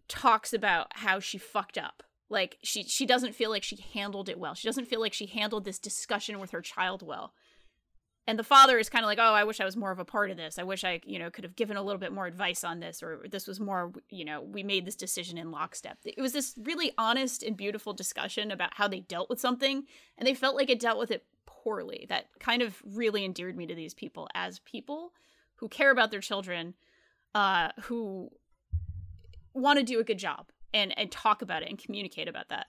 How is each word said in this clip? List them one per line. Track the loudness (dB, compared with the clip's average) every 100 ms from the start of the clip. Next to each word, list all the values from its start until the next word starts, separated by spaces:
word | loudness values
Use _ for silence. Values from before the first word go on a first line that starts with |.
| -12
talks | 0 4 4 4
about | 0 2 2 0 -2
how | 0 0
she | -2 -8
fucked | -6 -4 -4 -6
up, | -8 -10 -20 _ -4
like, | -2 -2 -4
she, | -6 -4
she | -2 0 4
doesn't | 4 2
feel | -2 -2
like | -2
she | -4 -8 -10
handled | -8 -6 -6 -8
it | -8
well. | -8
She | -6 -4
doesn't | -4 -2
feel | -2
like | -2
she | -4 -6
handled | -4 -2 -4
this | -6 -8
discussion | -8 -6 -2 -2 -4 -8
with | -8
her | -8
child | -6 -2 -2 -2
well. | -8 -10 -10 _ _ _ _ _ _ _ _ _ -4
And | -2
the |
father | 10 12 12 10
is | 4
kinda | 2 2
like, | 6
"Oh, | 8
I | 8
wish | 6 2
I |
was | -2 -2
more | -2
of | -4
a |
part | -2 0 0
of | -2
this. | -8 -6
I |
wish | -4 -2
I, | -2 -2
you | -4 -8
know, | -8
could | -10
have | -8 -4
given | -2 -2
a |
little | -2 -4
bit | -4
more | -4 -6
advice | -2 -2 -2
on | -4 -6
this, | -8 -10
or | -10 -10 -8
this | -10 -8
was | -6
more, | -4 -2 -4 -8 -16
you | -12
know, | -8 -8
we | -8 -8
made | 0 0
this | 0
decision | -6 -6 -6 -6 -8
in | -8
lockstep." | -6 -6 -8 -14 -12
It | -10 -4
was | -2
this | -2 -4 -6
really | -6 -2 -2 0
honest | 0 2 0 -4
and | -6 -4
beautiful | -4 -4 -6
discussion | -8 -6 -4 -4 -4 -4
about | -2 -2
how | 0 0
they | 0
dealt | -6 -4 -4
with | -2
something, | 0 2 0 0 -6 -16 -20 -2
and | 0
they |
felt | 2 2
like | 2 2
it | 4
dealt | 2 2
with | 0
it | -4 _ _ -20
poorly. | -8 -4 -4 -6 -10 -4
That | -4 -6 -6
kind | 0 0
of | 0 -4
really | -10 -2 0 0
endeared | -2 -6 -8 -8
me | -8
to |
these | -10 -12
people | -12 -14 -12 -10
as | -6 -6 -8
people | _ -14 -10 -10 -12 _ _ _ _ -14
who | -6
care | 4 6
about | 6 4
their | 0
children, | -4 -4 -4 -6 -8 -12 _ _ _ _ _
uh, | 2 4 4 2 -2
who | -6 -4 -4 -6 -10 -16 _ _ _ -4 -4 -10 -12 -16 -18 -20 -10
wanna | 2 6 6
do | 4 2
a |
good | 0 -2
job | -4 -6 -10 -20 -2
and, | 0 0 -2
and | -4
talk | 0 2 2
about | 0 -6
it | -6
and | -10
communicate | -8 -8 -8 -8 -8
about | -8 -8
that. | -8